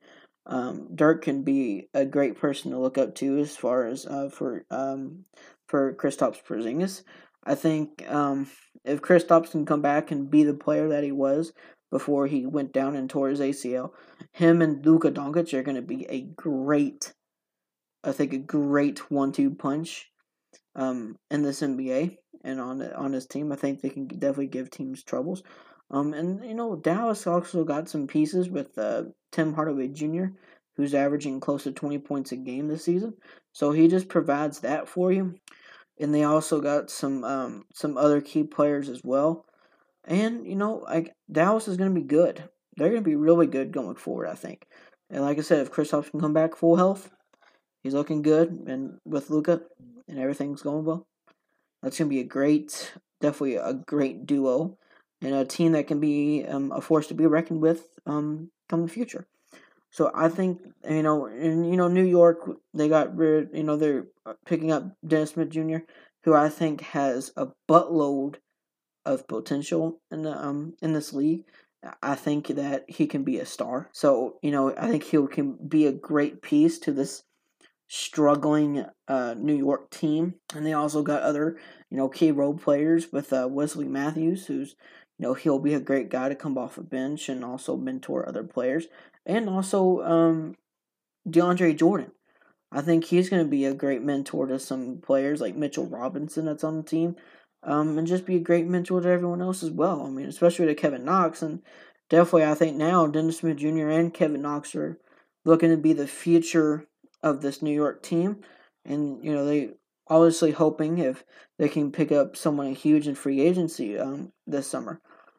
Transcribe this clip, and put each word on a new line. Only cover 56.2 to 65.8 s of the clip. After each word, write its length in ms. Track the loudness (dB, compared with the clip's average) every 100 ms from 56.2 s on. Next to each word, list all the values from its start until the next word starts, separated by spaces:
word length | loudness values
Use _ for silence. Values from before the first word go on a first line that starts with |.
| 2 0 -2
um, 260 | -4 -4
a 80 | -4
force 280 | 2 2 2
to 80 | 2
be 100 | 4
reckoned 340 | 4 0 0
with, 300 | 2 2 -4 _ -6
um, 460 | -4 -4 -6 -10 _ -4
come 140 | -2
the 40 | -2
future. 380 | -4 -8 -8 -16 _ _ -20 _ _ _
So 220 | -2 0
I 160 | 2 0
think, 320 | 2 -2 -2 -10 _ -4
you 140 | 0
know, 240 | 2 0 -2
in, 380 | -4 -2 0
you 120 | 0 2
know, 120 | 2
New 160 | 4
York, 440 | 4 8 8 6 -4 -12 _
they 140 | -2 2
got 280 | 4 2 0
rid, 340 | 2 2 0
you 100 | -4
know, 140 | -2 0
they're, 300 | 0 0 -4 _ -18
uh, 80 | -16 -4
picking 260 | -2 0
up 120 | -2 -4 -12 0
Dennis 260 | 0 0
Smith 180 | -2 -4
Junior, 360 | -4 -4 -4